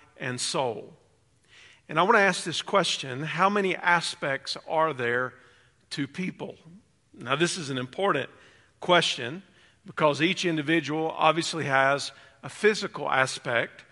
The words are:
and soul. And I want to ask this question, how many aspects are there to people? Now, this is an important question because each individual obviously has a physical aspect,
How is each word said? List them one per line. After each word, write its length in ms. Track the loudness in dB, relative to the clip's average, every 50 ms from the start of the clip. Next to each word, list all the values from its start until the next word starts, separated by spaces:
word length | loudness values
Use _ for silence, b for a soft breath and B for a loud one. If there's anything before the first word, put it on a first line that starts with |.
| b b b
and 240 | -10 -8 -6 -6 -4
soul. 560 | -4 -4 -2 -2 -2 -2 -4 -6 -10 -14 -18 -20 _ _ _ _ _ _ _ _ _ b b b b b b b b b
And 100 | 0 2
I 60 | 4
want 100 | 6 6
to 60 | 6
ask 240 | 6 4 2 0 -2
this 180 | -6 -6 -6
question, 600 | -2 0 2 2 2 2 -2 -4 -6 -6 -6 -6 -6
how 260 | -4 0 2 2 2
many 260 | 2 2 0 0 -2
aspects 800 | -2 0 2 2 2 0 -2 -8 -6 -4 -4 -4 -4 -6 -8 -12 -12 -8
are 280 | -4 0 0 2 0 0
there 400 | -2 -2 0 0 0 -2 -4 -8 b b b b b b b b b b b
to 160 | -8 -6 -6
people? 500 | -6 -6 -6 -8 -8 -8 -10 -12 -12 -14 -16 -20 -20 -20 -20 _ _ _ _ _ _
Now, 220 | -18 -10 -4 -2 0
this 240 | 2 2 0 0 -2
is 100 | -6 -6
an 80 | -4
important 540 | -6 -6 -6 -4 -2 0 0 0 0 -2 -6 -10 b b b b b b b b b
question 600 | 0 4 4 4 4 2 -2 -4 -6 -8 -8 -10 -14 _ b b b b b b b
because 360 | -12 -2 2 2 2 4 2
each 240 | 2 0 0 0 -2
individual 680 | -2 -2 -2 0 0 0 0 0 -2 -2 -2 -2 -4 0
obviously 480 | 2 4 4 4 2 0 -4 -4 -4 -2
has 480 | 0 2 4 4 4 2 0 -2 -6 -12 B B B B B
a 60 | B -16
physical 600 | -4 0 2 2 2 2 -2 -8 -8 -6 -4 0
aspect, 760 | 2 2 2 2 0 -6 -4 -2 0 0 0 -2 -6 -14 -20 _